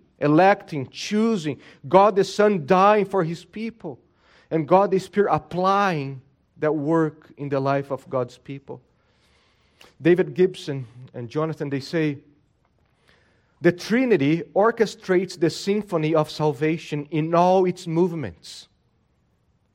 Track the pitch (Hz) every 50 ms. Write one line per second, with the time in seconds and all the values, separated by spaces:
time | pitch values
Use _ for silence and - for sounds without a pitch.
0 | _ _ _ _ 139 147 151 165 185 196 202 - - - 165 139 127 - - -
1 | - - 208 214 220 233 226 185 151 151 123 - - - - _ - 135 147 190
2 | 196 214 196 196 180 - - - 208 214 208 175 139 131 190 185 196 208 214 214
3 | 190 202 - 190 170 160 170 - - _ - 208 226 226 226 _ - 165 120 -
4 | _ _ _ _ _ _ _ _ _ _ 156 165 147 127 180 190 202 196 190 185
5 | - - - 202 202 - 156 151 - - - 175 185 190 196 202 202 190 170 147
6 | 135 135 135 131 - _ _ _ _ _ _ - 151 151 147 156 139 151 165 165
7 | 160 151 151 - - - - - 147 139 143 135 135 139 139 139 139 - 139 127
8 | - - - 127 123 123 - - _ - 139 135 - - 127 131 _ _ _ _
9 | _ _ _ _ _ _ _ _ _ _ _ _ _ _ _ _ - _ _ _
10 | 135 165 180 170 175 151 131 175 185 190 185 - - 156 139 135 123 110 - 123
11 | 127 - - 127 120 113 - 151 156 160 151 - 156 139 139 135 131 - - 165
12 | 156 151 139 139 - _ _ _ _ _ _ _ _ _ _ _ _ _ _ _
13 | _ _ _ _ _ _ _ _ _ _ _ _ 135 170 175 175 - - 214 254
14 | 262 240 208 151 135 143 160 170 - - - 185 208 233 233 - 214 - - -
15 | - - 185 180 190 180 - 147 170 156 - - - 196 202 214 202 - 180 160
16 | 156 156 160 156 151 - - - 151 151 139 123 156 156 170 160 - - 151 147
17 | 143 - 175 151 156 165 170 170 180 185 185 190 185 180 175 - - 170 160 165
18 | 185 175 170 160 131 92 80 - - - - - - _ _ _ _ _ _ _
19 | _ _ _ _ _ _ _ _ _ _ _ _ _ _